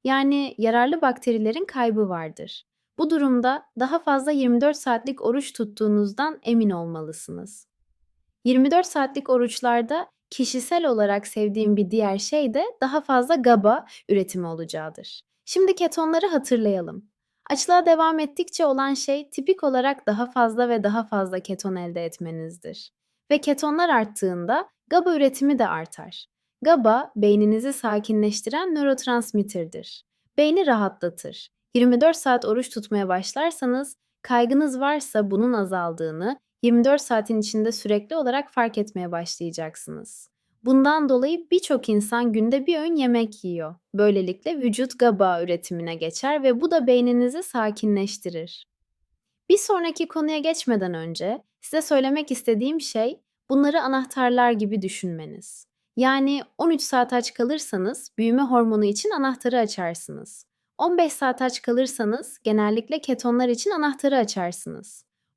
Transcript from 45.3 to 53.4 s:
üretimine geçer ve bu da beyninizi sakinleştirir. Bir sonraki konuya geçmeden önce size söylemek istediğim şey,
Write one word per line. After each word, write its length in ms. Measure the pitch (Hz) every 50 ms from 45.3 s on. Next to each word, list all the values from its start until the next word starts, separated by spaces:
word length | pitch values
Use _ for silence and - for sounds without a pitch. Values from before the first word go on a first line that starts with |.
| 180 170
üretimine 540 | 175 180 175 170 - - 180 170 170 170 165
geçer 480 | 165 160 165 160 - - 269 302 302 269
ve 180 | 269 247 233
bu 100 | 311 330
da 160 | 339 320 247 247
beyninizi 560 | 247 247 240 247 240 240 247 247 262 330 370
sakinleştirir. 1200 | - - 247 220 214 214 214 - 214 208 196 196 202 202 - - 180 175 165 165 170 - - - _ _ _ _ _ _ _ _ _ _ _ _ _ _ _ _ -
Bir 80 | 349 415
sonraki 500 | - - 415 359 339 330 320 - 339 320
konuya 300 | - 320 302 302 311 302
geçmeden 560 | 285 320 330 330 - 254 233 208 190 180 175
önce 500 | 165 160 165 165 - 170 190 233 294 - _ _ _
size 200 | - - - 311
söylemek 500 | 302 - 302 269 262 269 277 311 302 302
istediğim 500 | 262 240 - - 226 208 240 269 311 320
şey, 400 | 285 - - 220 220 247 330 - _ _ _ _